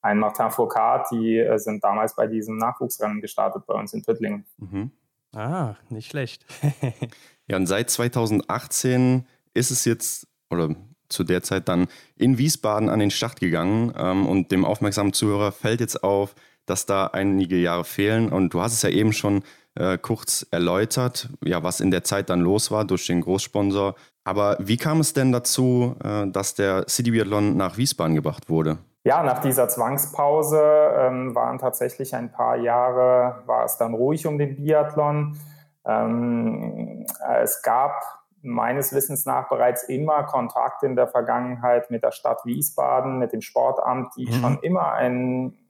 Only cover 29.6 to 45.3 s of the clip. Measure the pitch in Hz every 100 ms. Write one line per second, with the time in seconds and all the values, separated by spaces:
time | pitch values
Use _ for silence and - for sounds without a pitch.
29.6 | 120 - 117 139 - - 143 151 151 151
30.6 | 151 151 151 120 131 127 127 120 120 131
31.6 | 127 - 127 - 131 127 117 - 117 123
32.6 | 120 120 123 127 127 127 123 123 - 120
33.6 | 117 - 113 113 127 156 156 147 143 139
34.6 | 147 151 147 151 147 151 147 - - -
35.6 | _ _ - 110 113 117 120 117 113 55
36.6 | 57 55 57 58 57 - 67 62 117 -
37.6 | - 117 143 143 - - _ _ 139 117
38.6 | 113 135 127 135 135 135 - 131 127 127
39.6 | 123 123 - 131 156 151 143 135 117 123
40.6 | 127 - 135 127 123 127 117 120 123 123
41.6 | 123 120 - 117 120 - 131 117 120 127
42.6 | 147 - 131 127 131 131 120 113 - -
43.6 | 123 131 - 127 123 - 123 117 123 139
44.6 | 165 180 156 117 123 123 127